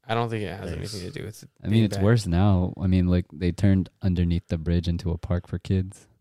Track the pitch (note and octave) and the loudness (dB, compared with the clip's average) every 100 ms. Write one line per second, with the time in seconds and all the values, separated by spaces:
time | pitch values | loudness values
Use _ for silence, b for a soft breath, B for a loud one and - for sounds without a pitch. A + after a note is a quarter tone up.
0 | - A2+ A#2 A2+ G2 F#2+ G2+ G2+ - G#2 | -4 -4 -2 -4 -6 -8 -10 -8 -8 -10
1 | F#2 - - - - _ F2+ A2 A2 G2 | -10 -10 -12 -14 -20 _ 0 2 2 2
2 | G2 A#2 F#2+ E2+ G2+ F#2 F2+ - F#2 F#2 | 2 2 2 2 4 4 0 -2 2 2
3 | F2+ F2+ - D2 F2 E2 G2+ F#2+ E2 _ | 4 2 0 -4 -4 2 4 4 0 _
4 | G2 F2 F2 E2+ _ E2+ D#2 E2+ E2+ E2+ | -2 2 2 0 _ -4 0 0 0 -2
5 | F2 E2+ - F2 - F2+ - F#2+ F#2 - | -2 -6 -4 -4 -4 -10 -2 -2 -2 -10
6 | _ _ | _ _